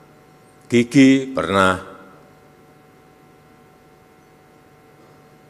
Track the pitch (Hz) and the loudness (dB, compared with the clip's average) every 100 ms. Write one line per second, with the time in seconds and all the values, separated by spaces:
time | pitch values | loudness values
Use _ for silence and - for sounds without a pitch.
0 | - _ _ _ _ _ - 120 117 143 | -20 _ _ _ _ _ -4 -2 0 4
1 | 135 135 135 - 80 98 95 92 - - | 4 2 -2 -8 -2 0 0 -2 -8 -20
2 | - - - _ _ _ _ _ _ _ | -20 -20 -20 _ _ _ _ _ _ _
3 | _ _ - _ _ _ _ _ _ _ | _ _ -20 _ _ _ _ _ _ _
4 | _ _ _ _ _ _ _ _ _ _ | _ _ _ _ _ _ _ _ _ _
5 | - - - _ | -20 -20 -20 _